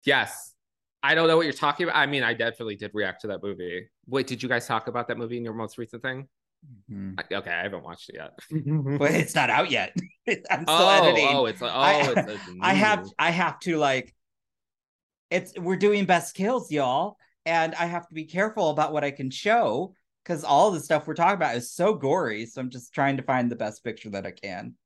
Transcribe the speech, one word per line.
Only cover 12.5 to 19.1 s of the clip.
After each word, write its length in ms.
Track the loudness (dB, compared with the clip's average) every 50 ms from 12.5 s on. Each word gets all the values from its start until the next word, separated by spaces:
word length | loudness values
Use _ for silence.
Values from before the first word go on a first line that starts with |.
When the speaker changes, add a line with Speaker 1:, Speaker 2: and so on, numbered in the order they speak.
Speaker 2:
<laughs> 100 | -10 -2
I 120 | 0 2 4
have, 300 | 4 4 4 4 2 -2
Speaker 1:
new 60 | -10 -4 0
Speaker 2:
I 100 | 0 0
have 280 | 2 2 0 -2 -2 -4
to, 160 | -4 -2 0
like, 360 | 2 2 2 2 0 -2 -6 _ _ _ _ _ _ _ _ _ _ _ _ _ _ _ _ _ _ _ _ _ _ _ _
it's, 240 | -2 -2 -2 -4 -12
we're 180 | -6 -2 -2 0
doing 280 | 4 4 4 4 4 4
best 300 | 4 4 2 2 -2 -6
kills, 360 | -2 -2 0 0 -2 -4 -4
y'all, 460 | -2 0 0 2 0 0 -2 -2 -6 _ _ _ _ _ _
and 280 | 0 2 2 2 0 0
I 100 | -4 -4
have 220 | -2 -4 -6 -8
to 60 | _ -12
be 120 | -12 -12
careful 440 | -6 -2 -2 -2 0 0 0 0 2
about 220 | 2 2 0 2
what 120 | 0 -2 -2
I 80 | -2